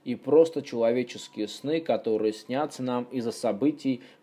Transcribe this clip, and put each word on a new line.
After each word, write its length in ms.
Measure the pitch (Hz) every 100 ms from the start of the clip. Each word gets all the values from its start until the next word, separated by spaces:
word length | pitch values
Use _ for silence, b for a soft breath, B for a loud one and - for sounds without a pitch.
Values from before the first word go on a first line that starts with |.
и 100 | -
просто 460 | 113 131 151 165 147
человеческие 880 | 135 117 117 123 123 - - 107 104
сны, 320 | - 139 160
которые 540 | 165 113 113 107 110
снятся 480 | 110 - 131 151 -
нам 220 | 127 123
из-за 280 | 123 127 117
событий, 680 | - 117 101 143 147 135 123 B B